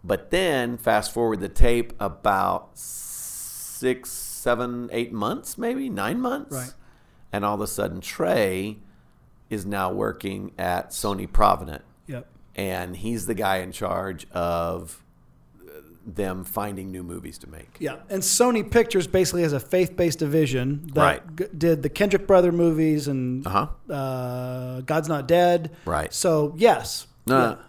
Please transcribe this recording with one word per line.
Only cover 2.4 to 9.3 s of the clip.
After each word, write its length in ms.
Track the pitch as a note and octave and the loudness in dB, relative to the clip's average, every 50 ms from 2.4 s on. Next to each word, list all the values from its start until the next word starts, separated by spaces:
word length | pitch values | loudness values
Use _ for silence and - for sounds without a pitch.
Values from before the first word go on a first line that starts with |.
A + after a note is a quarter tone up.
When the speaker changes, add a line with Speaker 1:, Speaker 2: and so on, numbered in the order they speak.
| F#2+ F#2 F#2 F2+ - - _ | 2 2 0 -2 -6 -12 _
Speaker 1:
six, 1300 | - - - - - - - - - - - - - - - - - - - - - B2+ B2+ B2+ B2+ - - | -16 -14 -14 -12 -12 -12 -12 -12 -10 -10 -10 -10 -10 -12 -12 -12 -12 -12 -12 -10 -2 -2 -2 -2 -2 -6 -12
seven, 760 | - - - - - - - B2+ A#2+ A#2 B2 B2 A#2+ A#2+ A#2+ - | -10 -10 -10 -10 -10 -4 -2 0 0 0 -2 -6 -6 -8 -8 -6
eight 200 | - A#2 A#2+ - | -4 -4 -4 -4
months, 460 | - A2 G#2 A#2 F3 C4+ - - - | -4 -4 -2 -2 -2 -4 -8 -12 -10
maybe 320 | - A#3 A#3 B3+ C4+ C#4 B3+ | -6 -4 -4 -4 -4 -6 -6
nine 300 | F#3+ - G3 A2 D#3+ A#3+ | -4 -4 -2 -2 -2 -2
months. 300 | B3+ B3 C4 C#4+ - - C#3+ | -4 -4 -4 -6 -8 -8 -8
Speaker 2:
Right. 180 | C3 B2+ C3 - - - - _ _ _ _ _ _ - - - | -8 -8 -10 -14 -20 -20 -20 _ _ _ _ _ _ -16 -8 -6
Speaker 1:
And 100 | G#2 G2+ | -2 -2
all 120 | G#2 G#2 | -2 -2
of 60 | G2+ | -2
a 60 | G#2 | -4
sudden, 340 | G#2 - - G2+ G2 F2+ F#2 | -6 -4 -4 -4 -4 -4 -8
Trey 760 | - - - - D3 F3 F3 B2+ G#2+ F#2+ F#2 F#2+ G2 G#2+ G#2+ G#2+ - - - _ _ _ _ _ _ _ | -10 -12 -6 -4 0 0 2 2 2 0 0 -4 -6 -6 -8 -12 -18 -20 -20 _ _ _ _ _ _ _